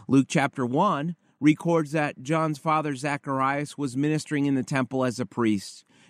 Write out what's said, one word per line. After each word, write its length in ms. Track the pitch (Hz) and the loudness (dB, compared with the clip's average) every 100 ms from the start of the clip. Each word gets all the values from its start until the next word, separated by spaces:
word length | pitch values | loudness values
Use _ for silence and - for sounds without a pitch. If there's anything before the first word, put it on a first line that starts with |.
| - | 2
Luke 180 | 135 127 | 2 4
chapter 380 | 170 139 - 123 | 2 0 0 -2
one 500 | 135 196 151 160 175 _ _ | 0 0 0 -4 -8 _ _
records 520 | 143 151 170 170 147 | 4 4 2 2 2
that 320 | 156 147 - | 0 -2 -4
John's 340 | 127 160 160 143 | -2 0 0 -2
father 380 | 160 156 151 135 | 0 0 0 -4
Zacharias 800 | 143 143 - 135 135 143 147 - | -4 -4 -4 -2 0 -2 -4 -6
was 180 | 139 123 | -4 0
ministering 520 | 147 151 - 147 143 | 0 0 -2 -2 0
in 80 | 135 | 0
the 80 | |
temple 400 | 127 143 127 131 | 0 -2 -2 -2
as 160 | 127 113 | -2 -2
a 60 | 120 | -6
priest, 600 | - 113 104 - - - _ - | 0 0 0 -4 -16 -20 _ -20